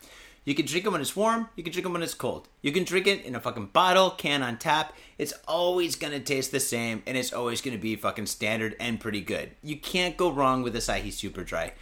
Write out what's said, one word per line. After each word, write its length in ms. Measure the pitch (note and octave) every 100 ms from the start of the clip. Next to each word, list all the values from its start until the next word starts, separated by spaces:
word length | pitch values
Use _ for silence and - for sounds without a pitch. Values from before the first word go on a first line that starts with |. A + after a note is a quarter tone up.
| - - - - -
You 80 |
can 100 | C#3+
drink 220 | C#3 D#3+ G#3
it 20 |
when 140 | F3
it's 120 | C#3
warm, 360 | - G#3+ A#3 A3 -
you 60 |
can 120 | E3+
drink 120 | D#3+ F3+
it 60 |
when 100 | E3+
it's 120 | E3
cold. 340 | - B2 E2 - _
You 100 | C#3+
can 120 | D#3+
drink 220 | E3+ F3+ F#3+
it 160 | G3
in 120 | -
a 60 | B2
fucking 260 | B2 A#2 G2+
bottle, 440 | D#3+ F#3 F#3 F#3
can 320 | F3+ D#3 C#3+
on 140 | B2 A#2
tap. 400 | D#3+ D3+ D#3 - - -
It's 160 | D3 - -
always 480 | E3 F3 F3+ E3+
gonna 260 | C3+ D3+ C#3+
taste 300 | A#2+ C3+ C3
the 100 | C#3
same, 420 | - A#2+ A#2 A2 -
and 120 | B2+
it's 160 | B2
always 260 | - A#2+ A#2
gonna 160 | C3+ A2+
be 200 | A2 G#2+
fucking 300 | G2+ F#2+ G2+
standard 480 | - G#2+ A2+ A2 -
and 180 | A#2+ A2
pretty 220 | A#2 G#2
good. 300 | F2+ F2+ C#2 -
You 140 | D3+ D3
can't 400 | - F#3 F3+ -
go 160 | F3+
wrong 300 | C#3 C3+ C3
with 120 | B2
Asahi 380 | A2+ - G2+ G2+
Super 320 | - G2+ F#2
Dry. 300 | F2 E2 E2 -